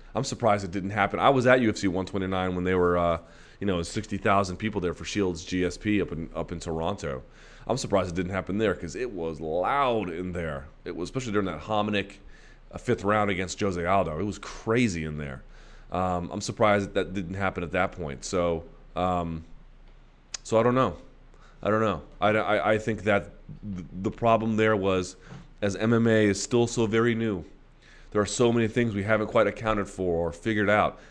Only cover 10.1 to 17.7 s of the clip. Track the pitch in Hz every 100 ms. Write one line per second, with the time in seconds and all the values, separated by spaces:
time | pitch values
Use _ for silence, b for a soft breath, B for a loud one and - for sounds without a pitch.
10.1 | 82 92 87 82 71 69 - 87 80 90
11.1 | 131 120 104 95 80 78 107 104 101 98
12.1 | - b b b b - - - 117 98
13.1 | 107 104 92 90 - 101 87 85 98 87
14.1 | 78 104 92 - - - 117 120 85 78
15.1 | 76 71 65 - b b b b 85 92
16.1 | 90 87 104 - - 107 101 98 98 85
17.1 | 95 82 95 95 90 85